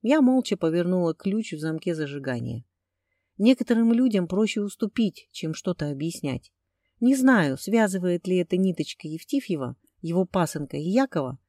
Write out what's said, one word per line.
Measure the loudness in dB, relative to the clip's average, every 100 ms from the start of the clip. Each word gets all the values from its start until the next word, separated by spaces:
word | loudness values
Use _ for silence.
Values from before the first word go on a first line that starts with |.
Я | 2 4
молча | 6 4 0 -2
повернула | 0 0 0 0 0 -2
ключ | -4 -4 -6
в | -6
замке | -6 -6 -6 -4
зажигания. | -6 -6 -6 -6 -6 -8 -12 _ _ _ _ _ _ _
Некоторым | 2 2 2 2 4
людям | 4 2 2 0
проще | 0 0 -2
уступить, | -6 -4 -6 0 -2 -2 _
чем | -10 -8 -6
что-то | -6 -4 -4
объяснять. | -4 -6 -6 -6 -6 _ _ _ _ _ _
Не | 2 4
знаю, | 6 6 4 0
связывает | 0 2 2 2 0 -2 0
ли | -2
эта | 0 0
ниточка | 0 0 -6 -8 -10
Евтифьева, | -12 -4 -6 -2 -4 -4 -8 _ _
его | -4 -2 0
пасынка | 0 -2 -4 -8 -6
и | -2
Якова | 0 0 -2 -4 -8